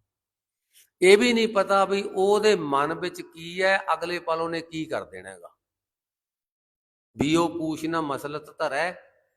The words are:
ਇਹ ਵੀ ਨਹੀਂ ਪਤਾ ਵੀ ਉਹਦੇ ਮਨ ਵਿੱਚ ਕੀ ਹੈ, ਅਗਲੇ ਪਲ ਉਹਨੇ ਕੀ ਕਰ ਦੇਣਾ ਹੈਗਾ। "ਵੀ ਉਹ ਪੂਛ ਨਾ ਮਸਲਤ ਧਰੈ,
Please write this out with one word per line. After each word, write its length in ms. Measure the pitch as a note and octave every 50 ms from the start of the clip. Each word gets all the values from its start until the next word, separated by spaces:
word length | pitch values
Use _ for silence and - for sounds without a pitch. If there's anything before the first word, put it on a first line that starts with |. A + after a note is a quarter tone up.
| _ _ _ _ _ _ _ _ _ _ _ _ _ _ _ _ _ _ _ - F3
ਇਹ 160 | F#3 G3 G#3
ਵੀ 140 | B3 B3 A#3+
ਨਹੀਂ 160 | A3+ A3+ A3
ਪਤਾ 360 | A3+ G3 F#3+ F3+ G3 G3 F#3+
ਵੀ 200 | F#3 G3 G3+ G3+ - -
ਉਹਦੇ 420 | G3 F#3 G3+ G#3 G#3+ G#3 G#3+ G#3
ਮਨ 380 | F3 D#3+ D3 C#3 C#3 C#3+ D3+ E3
ਵਿੱਚ 280 | E3 F3 F3+ F3 - E3
ਕੀ 400 | - - E3 E3 E3+ F3 F#3 F#3+
ਹੈ, 240 | F#3+ G3 G3 - - D#3+
ਅਗਲੇ 260 | D#3+ E3 E3+ F3 E3+
ਪਲ 220 | E3+ E3+ D#3+ D#3+
ਉਹਨੇ 200 | E3 E3 E3+ E3
ਕੀ 240 | D#3+ E3 D#3+ D#3+ D#3
ਕਰ 200 | - C3+ G#2+ F#2+
ਦੇਣਾ 260 | - F#2 F#2 F#2 F#2+
ਹੈਗਾ। 260 | F#2+ F2+ F2 E2+ _ _ _ _ _ _ _ _ _ _ _ _ _ _ _ _ _ _ _ _ _ _ _ _ _ _ _ _ _ _ _ _ _
"ਵੀ 200 | - - D3 D#3+
ਉਹ 120 | E3+ E3+ E3
ਪੂਛ 360 | E3+ E3+ D#3+ D#3 D#3 C3 D#3+
ਨਾ 160 | D#3+ E3 E3
ਮਸਲਤ 580 | D#3 C#3+ C#3 B2+ C3+ C#3+ D3 D3+ D3+ - - -
ਧਰੈ, 360 | D#3+ D3 C3 C#3+ D#3+ F3+ F3+ - - _ _ _ _ _ _